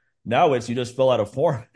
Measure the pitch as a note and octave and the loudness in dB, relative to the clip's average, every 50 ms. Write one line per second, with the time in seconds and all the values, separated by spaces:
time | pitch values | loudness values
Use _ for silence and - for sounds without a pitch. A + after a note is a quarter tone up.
0 | _ _ _ _ _ G2+ A2+ C3+ F3 D#3+ C3+ B2 A2 A2+ A#2 B2+ B2 A2+ - - | _ _ _ _ _ -2 0 2 2 2 2 0 -2 -4 -4 -4 -6 -6 -2 0
1 | C3 C3 B2 A2+ G#2 - - C3 D3+ E3+ D3 A2 - - _ | 2 2 2 2 0 -4 -2 -2 0 0 0 -2 -8 -12 _